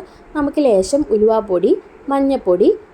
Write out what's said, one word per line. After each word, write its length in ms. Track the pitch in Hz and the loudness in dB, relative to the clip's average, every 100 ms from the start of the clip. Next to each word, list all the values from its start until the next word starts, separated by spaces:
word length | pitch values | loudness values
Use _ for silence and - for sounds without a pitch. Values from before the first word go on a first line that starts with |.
| - - - 302 | -4 -14 -12 -6
നമുക്ക് 260 | 285 311 277 | -4 0 2
ലേശം 340 | 196 185 285 302 214 | 2 0 -2 -2 0
ഉലുവാപ്പൊടി, 560 | 214 220 208 180 196 381 - - - | 2 0 0 -2 0 -2 -4 -16 -6
മഞ്ഞൾപ്പൊടി, 580 | 277 269 262 202 180 262 - - | -2 0 -2 -2 2 2 0 -6